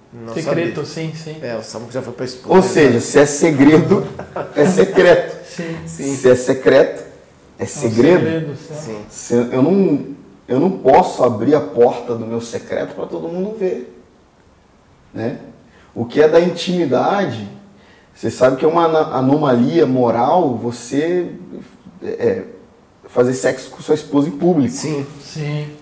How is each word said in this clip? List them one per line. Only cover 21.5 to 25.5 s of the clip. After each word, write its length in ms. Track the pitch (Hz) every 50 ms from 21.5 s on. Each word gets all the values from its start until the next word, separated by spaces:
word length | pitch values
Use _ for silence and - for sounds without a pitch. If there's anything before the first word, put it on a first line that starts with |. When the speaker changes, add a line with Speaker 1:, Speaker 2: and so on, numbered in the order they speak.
| - - - - - _ _ - - - 85
Speaker 3:
é, 400 | 90 - - 98 117 95 98 95 - - - - _ _ _ _ _ _ _ - -
fazer 260 | - - 123 123 131
sexo 360 | 131 - 131 - - - -
com 120 | - -
sua 140 | - - 156
esposa 320 | 156 - - 147 143 143 156
em 40 |
público. 420 | 143 - 170 175 180 156 135 113 -
Speaker 1:
Sim. 300 | - - 147 156 143 139 135 - - -
Speaker 2:
Sim. 440 | - - 156 151 147